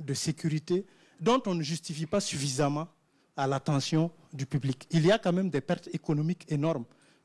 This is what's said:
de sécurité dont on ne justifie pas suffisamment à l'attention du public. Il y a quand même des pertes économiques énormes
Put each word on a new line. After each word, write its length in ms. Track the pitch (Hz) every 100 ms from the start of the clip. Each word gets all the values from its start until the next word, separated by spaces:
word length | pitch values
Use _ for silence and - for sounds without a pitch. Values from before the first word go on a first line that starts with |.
de 140 | 147
sécurité 720 | 135 - 151 165 151 - 175 - - - _
dont 220 | 170 254 226
on 80 |
ne 80 | 175
justifie 440 | 147 165 - 147 160
pas 140 | 202
suffisamment 680 | 196 160 143 131 143 147 165 _ _ _ _ -
à 100 | 135
l'attention 640 | 139 - 143 - 160 165 - -
du 140 | 135 135
public. 400 | 147 135 127 -
Il 140 | 165
y 80 | 160
a 60 | 220
quand 140 | 185
même 180 | 175 190
des 100 | 143
pertes 280 | - 175 -
économiques 540 | 165 - 147 156 180 -
énormes 360 | 151 156 151 117 _ _ _